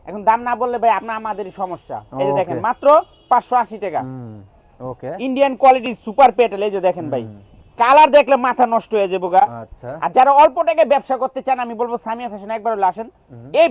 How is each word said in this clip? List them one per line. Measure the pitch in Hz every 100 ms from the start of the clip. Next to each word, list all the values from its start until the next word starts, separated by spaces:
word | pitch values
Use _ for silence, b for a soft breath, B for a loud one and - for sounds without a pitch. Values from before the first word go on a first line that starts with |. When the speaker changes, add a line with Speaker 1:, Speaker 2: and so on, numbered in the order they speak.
| -
Speaker 1:
এখন | 208
দাম | 202 233
না | 240 226
বললে | 247 240
ভাই, | 226
আপনার | 220 226 220
আমাদেরই | 220 196 185
সমস্যা। | 196 185 165 - 113 107 131
এই | 139
যে |
দেখেন, | 143 180
Speaker 2:
ওকে। | -
Speaker 1:
মাত্র | 220 - 277 311 - _ -
পাঁচশো | 247 - 247
আশি | 220 214
টাকা। | 190 143
Speaker 2:
হুম। | 131 131 117 107 98 _ _ - 127
ওকে। | 123 127 185 262
Speaker 1:
ইন্ডিয়ান | 262 277 254
কোয়ালিটি | 269 262 254 208 226
সুপার | 208 254 233
প্যাটেল, | 233 196 208
এই | 196
যে | 185
দেখেন | 180 156
ভাই। | 127 110
Speaker 2:
হুম। | 104 - - _ -
Speaker 1:
কালার | 233 294 302 294
দেখলে | 247 262 247
মাথা | 240 233
নষ্ট | 226 - 214
হয়ে | 190
যাবে | 185 180
গা। | 185 - 117
Speaker 2:
আচ্ছা। | - - 123 156
Speaker 1:
আর | 170 247
যারা | 269 277
অল্প | 320 339 320
টাকায় | 320 311
ব্যবসা | 277 - 254
করতে | 262 269 262
চান, | 262 233
আমি | 226
বলবো | 240 240 220
সামিয়া | 233 240
ফ্যাশন | 202 202 220
একবার | 226 208
হলে | 185
আসেন। | 196 226 _ _
Speaker 2:
হুম। | 120 127 254
Speaker 1:
এই | 330